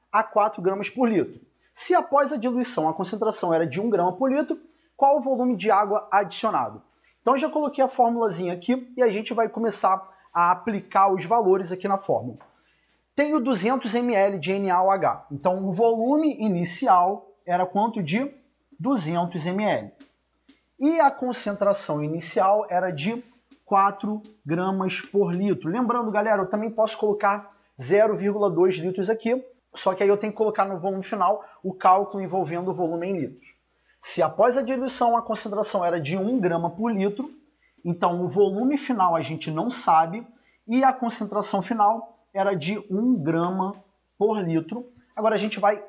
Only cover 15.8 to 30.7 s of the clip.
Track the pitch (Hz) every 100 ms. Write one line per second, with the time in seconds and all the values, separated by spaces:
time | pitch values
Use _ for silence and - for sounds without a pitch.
15.8 | 233 226 233 302 311 240 214 175 175 -
16.8 | 254 185 180 208 - _ - 175 180 202
17.8 | 214 214 151 202 285 - _ _ _ -
18.8 | 196 269 156 170 175 175 165 190 214 131
19.8 | 104 - - _ _ _ _ _ _ _
20.8 | 277 330 285 277 247 - 208 202 202 196
21.8 | - 151 151 165 - - 190 208 - 175
22.8 | 185 151 170 233 - _ _ _ _ 196
23.8 | 196 196 208 214 - _ 143 170 185 190
24.8 | 185 - - 196 180 175 202 156 156 220
25.8 | 240 240 220 208 214 208 190 208 220 220
26.8 | 214 - 214 208 202 208 - _ _ -
27.8 | 127 202 220 180 196 208 202 165 185 185
28.8 | 175 185 190 220 226 254 - _ _ -
29.8 | 190 185 202 202 214 202 214 214 196